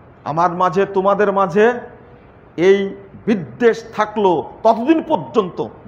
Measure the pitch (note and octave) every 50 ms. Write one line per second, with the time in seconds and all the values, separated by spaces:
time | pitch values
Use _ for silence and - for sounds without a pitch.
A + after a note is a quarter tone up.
0 | - - - - - B2 D3 E3 F3+ F3+ E3+ F3+ F3+ F3+ D#3+ G3 G3 G3 G3 F#3+
1 | F#3+ G3 G3+ F#3+ G#3 G3 F#3+ G3 G3 F3+ D#3+ G#3 G#3+ A#3+ B3 A#3+ - - - -
2 | - - - - - - - - - - - D#3 E3+ F#3+ G3 G3+ G3 G3 - -
3 | - - - - - - A#3 F#3+ D3+ - - - A#3+ A3+ G#3+ - - - - -
4 | G#3+ G#3+ - A3+ G3+ F#3 E3+ C#3 - - - - - A3 G#3 G#3+ A#3+ D4 E4 D#4+
5 | - D#4 D#4 F3 C#3 - - F#3+ F3+ E3+ - - C3 G#2 - - -